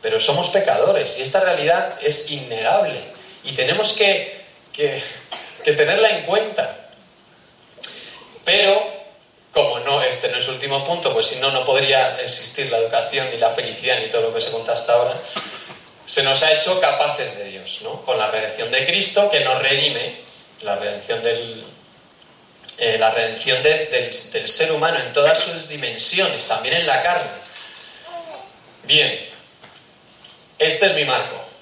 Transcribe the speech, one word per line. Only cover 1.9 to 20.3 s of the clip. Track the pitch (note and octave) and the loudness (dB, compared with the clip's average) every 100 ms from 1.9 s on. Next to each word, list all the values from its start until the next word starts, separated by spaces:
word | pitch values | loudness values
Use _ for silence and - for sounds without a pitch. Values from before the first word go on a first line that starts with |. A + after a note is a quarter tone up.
| - | -4
es | D3 D3+ - | 2 2 2
innegable | D3 A#2+ - A2 G3+ - - - - - - | -6 -8 -4 0 2 0 -4 -12 -20 -20 -16
y | - | -10
tenemos | C#3+ C3 F3 G#3 | -4 -2 2 2
que, | - G3+ F#3+ - - - - - | 4 2 2 -4 -14 -20 -20 -18
que, | - D3 - - - - - - - | -4 -2 -2 -8 -12 -10 -8 -8 -4
que | D3+ | 0
tenerla | D3 D3+ G3+ A3 | 2 2 4 2
en | E3+ D#3+ | 2 0
cuenta. | G#3 A3 - - - - - - - - - - _ - - - - - - - - - | 0 0 -4 -4 -6 -20 -20 -20 -20 -20 -20 -20 _ -20 -10 -8 -8 -14 -16 -20 -8 0
Pero, | E3+ G3 G3+ - - - - _ _ _ | 2 4 2 0 -10 -18 -20 _ _ _
como | D3+ - A#2 | 0 0 -2
no, | A#2+ D3 | -2 0
este | E3+ - - | 2 0 -2
no | - | -2
es | - | -4
el | |
último | C3+ C#3 C#3 C#3 | -4 -4 -4 -2
punto, | E3+ F3+ | -2 0
pues | A2+ - | 2 2
si | - | 2
no, | C3+ | 0
no | C3 C3 | 0 2
podría | C3+ C3+ C3+ C3 - | 2 4 4 2 0
existir | B2+ - - - C3+ | 0 0 0 -4 -2
la | A2+ | -2
educación, | A2+ A#2 - C#3 B2+ | 0 0 -2 -4 -4
ni | A#2 | 0
la | A2+ | 0
felicidad, | A#2 A2 G#2+ B2 B2 | 0 -6 -4 -2 -2
ni | A2 | -2
todo | A#2 | -2
lo | A2+ | -2
que | A2+ | -2
se | A2 | -2
cuenta | A2+ A2+ | -4 -2
hasta | A#2 - | -2 2
ahora, | A#2+ - - - - - - - - - - - | 2 2 -4 -6 -6 -6 -12 -16 -20 -20 -16 0
se | C#3+ | 2
nos | C#3 C3+ | 4 4
ha | - | 4
hecho | D#3 F3+ F#3 | 4 2 2
capaces | D3+ - - - B2+ G#2 | 2 2 -2 -2 -6 -8
de | G2 | -10
Dios, | F#2+ - - | -12 -12 -10
¿no? | A2 - | -10 -10
Con | - A2 | -4 -2
la | G#2+ | -2
redención | A2 A2 - A#2 | -4 -6 -6 -2
de | B2+ C3 | 0 0
Cristo, | F#3 - G3 G3+ | 4 4 6 4
que | D3+ | 2
nos | C#3 C3 | 2 0
redime, | C3+ C#3 D3 A#2 - - - | 2 2 0 -2 -6 -10 -18